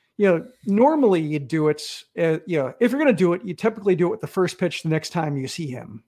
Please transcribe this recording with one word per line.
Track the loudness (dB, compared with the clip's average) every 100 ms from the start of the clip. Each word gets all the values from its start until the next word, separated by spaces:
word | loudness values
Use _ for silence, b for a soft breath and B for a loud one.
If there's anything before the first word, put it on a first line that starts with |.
| _ 0
you | 2
know, | 2 -2 _ -2
normally | 4 4 6 4 2
you | 0 -4
do | -2 0 0
it, | 0 -6 -14 -12 -2
uh, | 0 0 -2
you | -2
know, | -2 0
if | 0
you're | 4
gonna | 2
do | 4 2
it, | 0 -4
you |
typically | -4 -4 0 0 2
do | 0
it |
with | -2
the | -6
first | -2 -2 0
pitch | -4 -4
the | -2
next | -2 -2
time | -4 -4 -4
you | -6
see | -8 -8
him, | -8 -14 -18